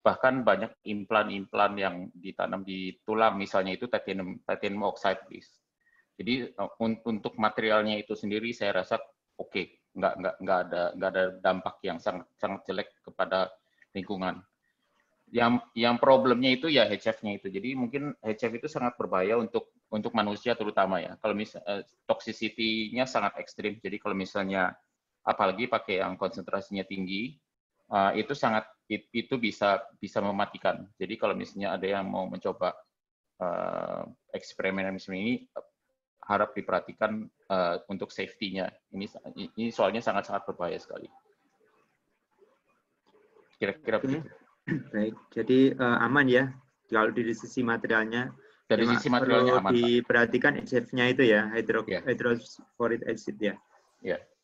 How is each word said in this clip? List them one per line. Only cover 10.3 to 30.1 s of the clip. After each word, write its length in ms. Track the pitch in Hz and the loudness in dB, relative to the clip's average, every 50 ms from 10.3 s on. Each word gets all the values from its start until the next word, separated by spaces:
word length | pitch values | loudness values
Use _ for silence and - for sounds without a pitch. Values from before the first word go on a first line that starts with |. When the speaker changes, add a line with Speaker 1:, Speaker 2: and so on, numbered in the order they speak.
| - - 95 | -4 -4 -2
Speaker 1:
nggak 160 | 92 95 90 90 | 0 0 0 0
ada, 160 | 85 87 87 87 87 - | -2 -2 -2 -2 -2 -2
nggak 160 | 90 95 95 92 | -2 -2 0 2
ada 80 | 95 92 92 92 - | 0 0 0 -2 0
dampak 360 | - 92 92 92 - - - _ - | 0 0 0 0 -4 -10 -12 _ -8
yang 160 | 95 82 82 | -8 -8 -4
sangat, 280 | - 107 90 90 - _ _ | -4 -4 -4 -4 -12 _ _
sangat 280 | _ - 98 98 - - | _ -6 -6 -6 -6 -8
jelek 220 | - 92 95 90 - _ _ _ | -6 -6 -6 -6 -8 _ _ _
kepada 480 | - - - 92 85 92 95 92 - - _ _ _ _ _ _ _ _ | -20 -6 -6 -2 0 0 0 0 -2 -4 _ _ _ _ _ _ _ _
lingkungan. 480 | 98 90 - 104 92 92 90 85 87 92 _ _ _ _ _ _ _ _ _ _ _ _ _ _ _ _ | -10 -8 -6 -6 -4 -2 -4 -4 -6 -14 _ _ _ _ _ _ _ _ _ _ _ _ _ _ _ _
Yang, 320 | _ - 117 117 120 123 120 - _ _ | _ 2 4 4 6 4 2 0 _ _
yang 240 | 117 117 120 120 117 | 2 4 4 4 6
problemnya 560 | - 135 135 127 135 131 120 120 131 131 127 | 8 8 8 8 8 4 4 4 4 2 2
itu 160 | 127 160 165 | 2 2 2
ya 160 | 151 131 110 | 6 6 6
H 320 | 104 104 98 - 113 110 - | 4 2 0 0 -2 -2 -2
F-nya 160 | - 104 101 | -4 -6 -6
itu. 160 | 98 - 98 | -6 -8 -8
Jadi 240 | 92 98 104 127 135 | -6 -6 -6 -4 -4
mungkin 400 | 131 123 113 127 139 143 147 - _ - | -4 -4 -4 -4 -4 -4 -6 -8 _ -6
H 240 | 110 107 - - | -6 -4 -2 -2
F 60 | 113 113 | -4 -4
itu 160 | 117 - 156 | -4 -8 -8
sangat 240 | - 131 123 123 - | -6 -2 -2 -2 -2
berbahaya 400 | - 110 98 101 92 95 101 113 | -4 -4 -2 0 0 2 2 2
untuk, 400 | 120 113 107 - 110 - _ _ _ _ _ | 2 0 0 -4 -4 -4 _ _ _ _ _
untuk 240 | 107 107 104 117 107 | -6 -4 -4 0 0
manusia 400 | 117 104 104 104 101 - 120 117 | 0 0 0 -2 -2 0 -2 0
terutama 480 | - 110 104 - 107 98 95 95 87 82 | 0 -2 -2 2 2 2 2 2 -2 -4
ya. 160 | 85 92 _ | -6 -10 _
Kalau 160 | - 107 101 | -2 -2 -2
mis-, 240 | 104 107 - - - | -2 -4 -6 -10 -12
eh, 240 | - - 101 98 - _ _ _ _ | -8 -6 -6 -6 -8 _ _ _ _
toxicity-nya 960 | - 113 - - 113 110 - 113 107 - - 113 113 110 113 110 107 113 120 131 | -2 -2 -2 -2 -10 -6 -6 -6 -6 -4 -2 -2 0 0 -2 -4 -4 -2 -2 -2
sangat 320 | 127 - 117 104 101 - | 0 0 0 0 0 -2
ekstrim. 400 | - - - - - 101 107 104 110 - | -4 -14 -12 -12 -6 -6 -6 -6 -6 -8
Jadi 160 | 95 101 104 | -8 -8 -6
kalau 160 | _ 107 98 | _ -4 -2
misalnya 560 | 95 95 - - 104 98 95 98 95 90 90 - _ _ _ _ _ _ _ _ _ _ | -2 -4 -4 -4 -4 -4 0 0 0 0 0 -2 _ _ _ _ _ _ _ _ _ _
apalagi 400 | 107 107 - 107 92 92 101 123 | -2 2 4 2 2 2 0 -2
pakai 320 | 123 117 107 - - 98 90 | 0 -2 -2 0 -2 -2 -2
yang 160 | 95 90 92 | -2 -2 -4
konsentrasinya 720 | - 98 90 - 104 92 - - 98 95 - 101 98 92 | -4 -4 -4 -4 -8 -6 -6 -6 -6 -4 -6 -6 -6 -6
tinggi, 480 | - 98 95 92 90 98 98 117 143 151 _ _ _ _ _ _ _ _ _ _ _ | -6 -6 -6 -4 -4 -4 -6 -6 -8 -12 _ _ _ _ _ _ _ _ _ _ _
eh, 200 | 107 101 95 98 - | 2 4 4 4 2
itu 160 | 104 107 - | 0 -2 -2
sangat, 400 | 139 - - 120 110 110 - - _ _ _ | -2 0 2 2 2 2 -2 -4 _ _ _
it-, 240 | _ 107 101 - _ | _ -6 -6 -6 _
itu 240 | - 117 110 _ 135 | -6 -6 -2 _ -2
bisa, 480 | 123 113 104 101 - 107 101 98 - - - _ _ | -2 -2 -2 -2 2 2 4 4 2 0 -8 _ _
bisa 240 | - 95 | -14 -4